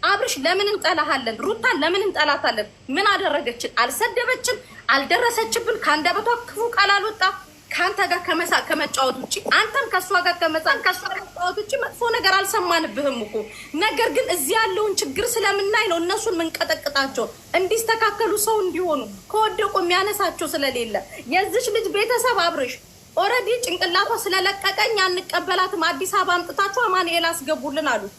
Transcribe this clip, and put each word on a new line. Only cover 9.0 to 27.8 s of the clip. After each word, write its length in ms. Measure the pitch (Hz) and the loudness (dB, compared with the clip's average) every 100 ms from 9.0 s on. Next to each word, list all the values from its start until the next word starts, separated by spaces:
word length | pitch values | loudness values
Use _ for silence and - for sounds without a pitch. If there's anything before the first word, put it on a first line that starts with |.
| 262 254 | 0 0
ውጭ፣ 160 | - - - | -6 -6 2
አንተም 360 | 330 440 466 480 | 2 4 0 0
ከእሷ 220 | 370 370 381 | -2 2 2
ጋር 140 | 359 349 | 2 2
ከመሳቅ 400 | 330 320 320 - | 0 2 2 2
ከእሷ 220 | - - | 2 0
ጋር 160 | 392 370 | -4 -8
ከመጫወት 400 | 392 - 359 392 | -8 -4 -2 -2
ውጭ 140 | 427 508 | -4 -2
መጥፎ 240 | 466 - 466 | -4 -2 0
ነገር 220 | 466 370 | 2 4
አልሰማንብህም 840 | 381 392 427 359 339 311 208 285 247 | 2 2 0 2 0 0 -2 -2 -2
እኮ። 140 | 214 220 - - - | -4 -6 -6 -12 -8
ነገር 340 | 294 427 - 453 | -2 0 2 0
ግን 140 | 302 508 | 2 0
እዚህ 220 | 349 269 | -2 0
ያለውን 400 | 440 440 381 427 | 2 2 2 0
ችግር 320 | 381 311 269 466 | 0 -4 -2 -2
ስለምናይ 580 | 453 403 403 392 440 453 | 0 0 2 2 0 2
ነው 120 | 339 | 0
እነሱን 380 | 349 427 453 349 | 0 -2 -2 -2
ምንቀጠቅጣቸው፣ 880 | 330 - - 311 285 277 269 269 226 - - | -2 -4 -2 -2 -2 -2 -2 -2 -6 -8 -4
እንዲስተካከሉ፣ 800 | 339 370 453 453 453 453 415 440 415 | -2 2 0 0 2 2 2 0 0
ሰው 180 | 415 440 | 2 2
እንዲሆኑ፣ 400 | 370 311 359 285 214 202 - | 0 0 0 -2 -4 -12 -4
ከወደቁ 460 | 415 440 - 403 392 | 2 2 2 0 0
የሚያነሳቸው 720 | 349 359 392 415 370 330 311 | 2 2 2 0 -2 -2 -4
ስለሌለ። 460 | 311 277 247 226 208 - - 233 | -2 -2 -2 -4 -4 -6 -14 -2
የዚች 380 | 330 403 381 508 | 0 2 0 0
ልጅ 180 | 415 381 | 0 0
ቤተሰብ 460 | 392 453 480 494 427 | 0 0 2 2 2
አብርሽ 340 | 339 320 254 - - - - - | 0 0 -4 -6 -16 -20 -6 0
ኦልሬዲ 320 | 392 494 - 480 | 2 2 0 -2
ጭንቅላቷ 500 | - 359 370 359 415 453 | -2 -2 0 2 2 0
ስለለቀቀኝ 760 | 403 381 381 392 392 381 427 427 | 0 0 0 0 -2 0 0 2
አንቀበላትም፣ 840 | 370 359 359 339 359 370 370 381 | 0 0 -2 -4 0 0 0 0
አዲስ 280 | 330 277 370 | 0 0 -2
አበባ 180 | 370 359 | 0 2
አምጥታችሁ 480 | 349 349 - 403 440 | 0 0 -2 0 2
አማኑኤል 440 | 466 370 349 330 330 | 2 2 2 2 0
አስገቡልን 640 | 339 262 311 277 285 | -2 -4 -4 -2 -2